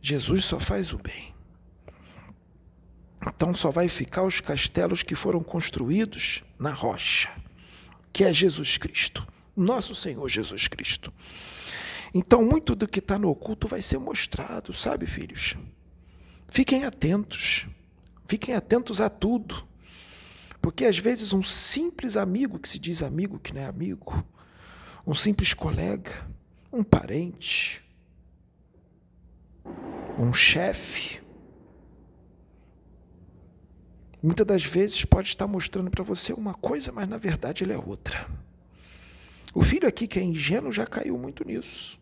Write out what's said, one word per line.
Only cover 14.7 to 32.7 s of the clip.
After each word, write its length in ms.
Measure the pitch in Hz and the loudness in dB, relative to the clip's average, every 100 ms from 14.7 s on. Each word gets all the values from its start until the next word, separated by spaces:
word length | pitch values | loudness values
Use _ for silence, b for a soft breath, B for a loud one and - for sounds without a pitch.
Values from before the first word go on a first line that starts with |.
sabe, 340 | - - - 82 | -4 -2 -2 -4
filhos? 500 | - 78 76 - - - - - - b b b b b | -6 -8 -6 -4 -4 -12 -20 -20 -20 b b b b b
Fiquem 360 | - 262 262 | 0 2 2
atentos. 840 | 277 - 147 196 208 - - - - - - _ - - - | 0 -2 0 0 -2 -4 0 0 -2 -16 -20 _ -20 -20 -4
Fiquem 280 | 214 - | -4 0
atentos 460 | 240 - 233 240 202 | -2 4 2 2 0
a 80 | 214 | 0
tudo. 580 | - 196 240 214 - - - B B B B B B B B | 2 0 0 -2 -12 -12 -20 B B B B B B B B
Porque 240 | 170 - | -4 2
às 140 | 247 175 | 4 4
vezes 340 | 208 240 214 | 2 2 2
um 100 | 196 | 2
simples 720 | 185 - - - 339 - 254 208 | 6 6 8 6 2 -4 -4 0
amigo 420 | 196 190 269 180 | 0 0 0 -2
que 100 | - | -6
se 100 | - | -4
diz 240 | 165 170 | -4 -2
amigo, 360 | 143 143 196 - | -2 -2 -4 -4
que 160 | - | -12
não 80 | 135 | -10
é 40 | 135 | -10
amigo, 580 | - 175 90 - 80 - B B B B B B B - | -6 -6 -8 -4 -4 -4 B B B B B B B -4
um 80 | |
simples 400 | 147 208 202 190 | 2 2 4 2
colega, 720 | - 156 - 175 202 - - - - _ - - | 2 0 0 0 -2 -6 -12 -12 -16 _ -20 -8
um 100 | 247 | -4
parente, 1000 | 208 - - 123 175 175 - - - - - _ _ _ - _ _ _ _ _ _ _ _ _ - - - - - - - - - - | 6 6 6 -4 -4 -6 -4 -2 -2 -6 -16 _ _ _ -20 _ _ _ _ _ _ _ _ _ -20 -20 -20 -20 -16 -14 -12 -12 -10 -2
um 140 | 120 | 2
chefe, 880 | 123 - 156 185 - - - - - - - - - - - - - - - - _ - - _ | 6 6 6 2 0 -4 -8 -8 -12 -18 -20 -20 -20 -20 -20 -20 -20 -20 -20 -20 _ -20 -20 _